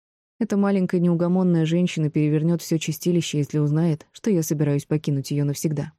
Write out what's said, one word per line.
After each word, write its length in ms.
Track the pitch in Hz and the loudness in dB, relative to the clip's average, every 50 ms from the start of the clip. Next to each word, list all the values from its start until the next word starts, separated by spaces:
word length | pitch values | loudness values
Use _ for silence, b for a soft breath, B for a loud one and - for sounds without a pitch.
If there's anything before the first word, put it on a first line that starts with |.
| _ _ _ _ _ _ _ - | _ _ _ _ _ _ _ -6
Эта 200 | 233 - 208 202 | -4 -2 0 0
маленькая 420 | 202 202 202 190 185 175 - 180 | 2 2 2 0 0 0 0 2
неугомонная 640 | 170 175 175 165 175 175 180 185 185 180 170 165 160 | 2 2 2 2 0 0 2 2 2 2 2 2 2
женщина 460 | 156 170 175 180 175 - 165 156 147 | 2 2 2 0 0 0 -2 -2 0
перевернет 500 | - 156 151 151 151 156 156 170 170 160 | 0 0 2 2 2 2 2 0 0 -2
все 160 | - - 170 | -2 -2 -4
чистилище, 640 | 160 - 160 151 - - 180 175 170 156 - - 151 | -2 -2 -4 -6 -4 -2 0 0 0 0 -2 -2 -2
если 200 | 143 - - 151 | -2 -2 0 0
узнает, 480 | 147 147 147 156 165 170 151 - - _ | 0 2 2 2 2 0 0 -2 -6 _
что 180 | - - - 233 | -14 -6 -2 0
я 120 | 202 165 | 0 0
собираюсь 420 | 156 - 165 147 156 147 143 143 - | 0 0 -2 0 0 0 0 0 -2
покинуть 460 | - 156 151 - 165 143 139 131 - | -2 -4 -2 0 -2 -2 -2 -2 -2
ее 160 | 147 143 143 | -2 -2 0
навсегда». 460 | 143 139 - - 165 151 143 143 156 - | -2 -2 -2 -4 -4 -2 -4 -6 -8 -12